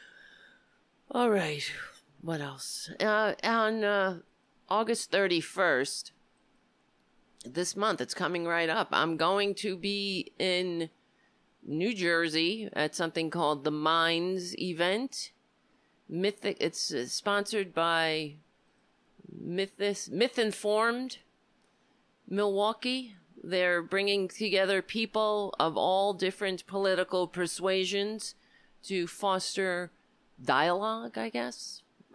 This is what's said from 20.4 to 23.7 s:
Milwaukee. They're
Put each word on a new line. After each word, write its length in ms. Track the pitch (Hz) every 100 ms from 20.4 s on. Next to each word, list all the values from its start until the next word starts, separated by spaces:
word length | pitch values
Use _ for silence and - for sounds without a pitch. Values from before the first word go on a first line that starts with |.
| 220 - 208 214 226 240 262 - _ _ _ _ _ _ _ _ _ _ -
Milwaukee. 880 | 196 208 196 208 226 247 262 247 190 _ -
They're 380 | - 180 180